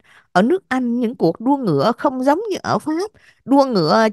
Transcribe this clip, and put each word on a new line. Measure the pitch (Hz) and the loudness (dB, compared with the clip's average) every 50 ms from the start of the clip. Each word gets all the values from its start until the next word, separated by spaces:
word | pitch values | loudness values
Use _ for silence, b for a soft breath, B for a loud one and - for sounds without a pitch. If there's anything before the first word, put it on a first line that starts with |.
| b b b b b b | b b b b b b
Ở | b 180 | b 0
nước | 208 254 359 381 _ | 2 2 0 -2 _
Anh, | - 254 262 247 240 233 247 | -4 -4 -4 -4 -2 -4 -2
những | 247 214 262 | -4 -4 -4
cuộc | - 214 165 170 - | -2 -2 -2 -2 -2
đua | 220 269 285 | -2 -2 -2
ngựa | 277 254 190 147 139 135 220 233 | 0 0 0 0 2 2 0 0
không | - - 294 262 254 254 | 0 -2 -4 -2 0 0
giống | 277 294 370 466 427 | 0 0 0 0 -6
như | 349 - - | -6 -6 -4
ở | 110 131 202 | -4 -4 -4
Pháp. | - 285 311 339 392 440 _ b b b b b b | -4 -4 -4 -4 -4 -6 _ b b b b b b
Đua | 220 269 277 269 | 0 2 2 2
ngựa | 262 233 185 156 151 208 220 220 220 | 2 2 0 2 2 2 2 2 0